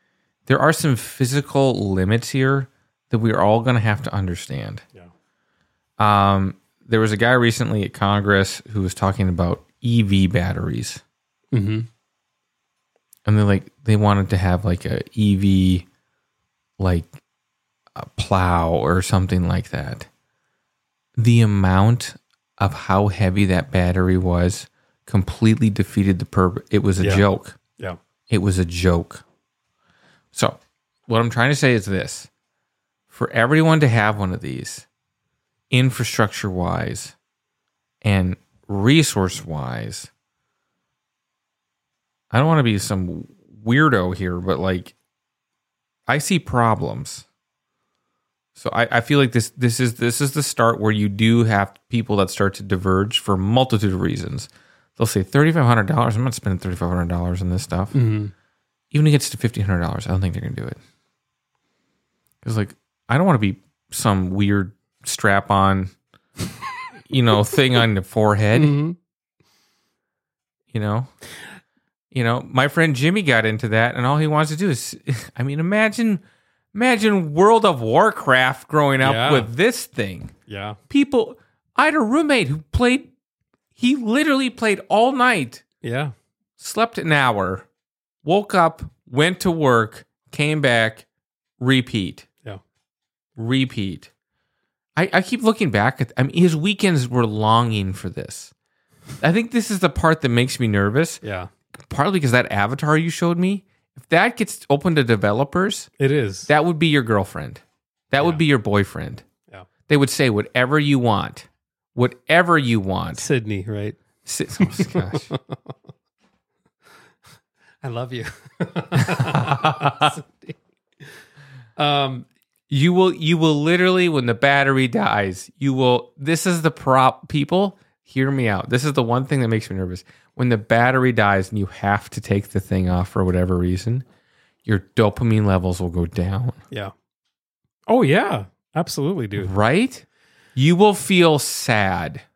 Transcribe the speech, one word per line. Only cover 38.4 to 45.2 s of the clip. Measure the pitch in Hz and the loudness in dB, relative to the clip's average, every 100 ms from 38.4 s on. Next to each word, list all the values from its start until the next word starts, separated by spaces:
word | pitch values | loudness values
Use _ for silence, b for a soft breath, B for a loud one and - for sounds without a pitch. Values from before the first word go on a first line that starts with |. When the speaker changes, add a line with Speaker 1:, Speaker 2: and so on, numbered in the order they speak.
| _ _ - | _ _ -8
Speaker 1:
resource-wise, | 101 110 156 147 - 92 - - 76 64 60 55 - - _ _ _ _ _ _ _ _ _ _ _ _ _ _ _ _ _ _ _ _ _ _ | -2 2 4 2 0 -2 -4 -10 -8 -8 -10 -10 -14 -18 _ _ _ _ _ _ _ _ _ _ _ _ _ _ _ _ _ _ _ _ _ _
I | 113 | 0
don't | 151 | 2
wanna | 160 | 2
be | 120 101 | 2 0
some | - 98 90 80 - _ _ 104 | -2 -4 -4 -8 -14 _ _ -10
weirdo | 107 127 156 117 90 92 | 0 2 4 2 0 -4
here, | 92 87 | -6 -4
but, | 92 73 | -2 -2
like, | 92 92 92 _ _ _ | -2 -4 -6 _ _ _